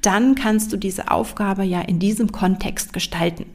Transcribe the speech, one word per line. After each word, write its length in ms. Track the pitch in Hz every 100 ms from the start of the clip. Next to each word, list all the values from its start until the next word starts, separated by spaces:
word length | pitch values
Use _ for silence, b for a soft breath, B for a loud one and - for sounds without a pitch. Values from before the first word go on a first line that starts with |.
dann 340 | 208 196 247 262
kannst 380 | 220 214 214
du 40 | 202
diese 320 | 196 185 -
Aufgabe 540 | - - - 202 196
ja 160 | 196 180
in 180 | 170 170
diesem 340 | 196 214 220
Kontext 580 | - 185 185 196 - -
gestalten. 540 | - - 170 170 170 -